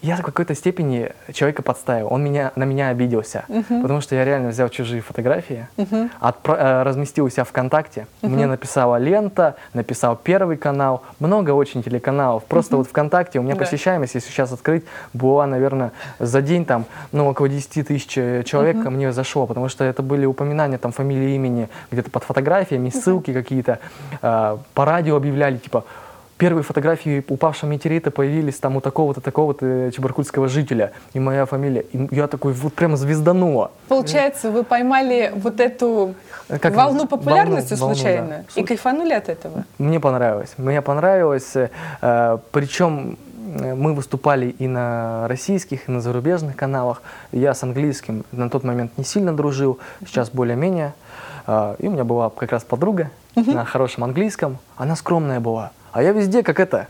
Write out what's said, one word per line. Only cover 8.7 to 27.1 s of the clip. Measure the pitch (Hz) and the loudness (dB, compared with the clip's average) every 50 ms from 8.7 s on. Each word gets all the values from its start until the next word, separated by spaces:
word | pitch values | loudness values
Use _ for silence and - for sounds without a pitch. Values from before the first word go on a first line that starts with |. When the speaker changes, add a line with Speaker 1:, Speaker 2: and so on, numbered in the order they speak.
| - 143 131 123 120 | 0 2 4 4 4
Speaker 1:
Лента, | 120 123 143 185 208 214 196 196 - 175 156 131 - - - - | 4 2 2 2 2 2 0 2 2 2 2 2 -2 -16 -8 -6
написал | 120 117 - 127 - - 127 117 | -6 -4 -4 -4 0 2 0 0
Первый | - - - 175 196 196 175 160 | 0 0 2 2 2 2 2 -2
канал, | 139 - 147 143 139 139 135 131 123 - - - _ | -2 -2 -2 0 2 2 0 0 -2 -6 -12 -10 _
много | 143 160 196 214 196 151 | 0 2 2 2 2 4
очень | 143 139 143 139 - 131 113 | 4 4 2 2 0 -6 -4
телеканалов. | 123 120 120 117 - 135 143 143 127 120 113 - | -2 -4 -2 -2 0 0 2 2 2 0 0 -2
Просто | - - - 110 - - | 2 2 2 2 4 2
Speaker 2:
Мгм. | 127 131 | 0 0
Speaker 1:
вот | - | 2
ВКонтакте | - - 147 147 147 180 180 175 - 135 | 0 0 0 4 2 2 2 2 -2 -2
у | 123 | -2
меня | 131 143 | 0 0
Speaker 2:
Да. | 190 185 | 0 0
Speaker 1:
посещаемость, | 180 175 147 - 185 185 175 139 120 - | -2 -2 0 0 2 2 2 0 -2 -4
если | 127 113 - | -6 -8 -6
сейчас | - - 135 123 127 | -2 -2 -2 -2 -2
открыть, | 123 - - 160 165 160 - - - - - - | -4 0 0 0 0 0 -6 -16 -18 -18 -12 -8
была, | 120 127 131 135 143 147 139 | 0 2 4 4 4 4 2
наверное, | 135 127 131 139 135 135 127 117 - - - 139 127 - | 2 2 2 2 2 0 -2 -4 -6 -10 -16 -16 -8 -4
за | - 120 117 135 139 | -4 2 2 2 2
день | 139 170 175 170 | 4 2 0 2
там, | - 131 120 113 - - - - - | 2 0 0 0 -4 -10 -18 -14 -4
ну, | - 143 147 139 | 0 2 2 2
около | 135 - 143 139 | 2 2 2 0
десяти | 139 143 139 - - 156 147 | 0 -2 -6 -4 -4 -4 -2
тысяч, | - 147 139 - - - | 0 -2 -4 -4 -4 -4
э, | 139 127 123 123 123 123 | -2 0 0 0 -2 -2
человек | - - 147 143 160 170 | 0 2 2 4 4 2
Speaker 2:
Мгм. | 226 220 | 0 -2
Speaker 1:
ко | 139 | -2
мне | 127 135 139 135 123 | -2 -2 -2 -2 0
зашло, | 120 131 - - 147 135 113 | -2 -4 -2 0 -2 -2 0
потому | 117 117 123 131 | -2 -4 -4 -4
что | - - 139 | -2 0 -2
это | 131 127 - 139 | -2 0 -2 -2
были | 131 139 143 139 | 0 0 2 2
упоминания | 135 135 - 143 143 147 151 156 143 131 123 | 0 0 0 -2 -2 0 0 0 0 0 -2
там | - 120 117 | -4 -6 -4
фамилии, | - 139 139 139 131 135 135 139 | -2 -2 0 0 0 0 0 0
имени, | 135 135 127 123 120 113 107 - - - - | 0 0 0 0 0 -2 -4 -8 -16 -14 -2
где-то | - 120 117 - | 0 0 0 0
под | - 123 - | -2 -4 -4
фотографиями, | - 135 139 135 147 170 196 190 - 147 127 123 127 | 0 0 0 2 4 2 2 2 0 0 -2 -2 -2
Speaker 2:
Мгм. | 123 262 240 | -2 -2 0
Speaker 1:
ссылки | 185 185 185 - - 131 | 2 2 2 0 -2 -2
какие-то. | 131 120 - 135 131 120 - 120 - - - - - 147 143 135 147 - | -2 -2 -2 -2 -2 0 0 -2 -2 -4 -16 -18 -16 -16 -14 -12 -4 -2
Э, | 120 113 113 110 107 107 110 127 - - | 0 2 2 2 0 -2 -4 -8 -6 0
по | - 139 | 2 2
радио | 143 160 175 170 151 151 | 4 4 2 2 2 2
объявляли, | 147 135 147 139 139 147 139 135 | 2 2 0 0 2 2 0 0
типа, | 120 - - - 120 110 - - - - - - - - - _ - | -2 -8 -4 -4 -4 -4 -4 -18 -20 -20 -20 -20 -20 -20 -20 _ 2
первые | 170 180 170 160 147 | 2 4 4 2 0
фотографии | - 147 156 139 156 165 165 - 156 | 0 -2 0 2 2 0 0 0 -2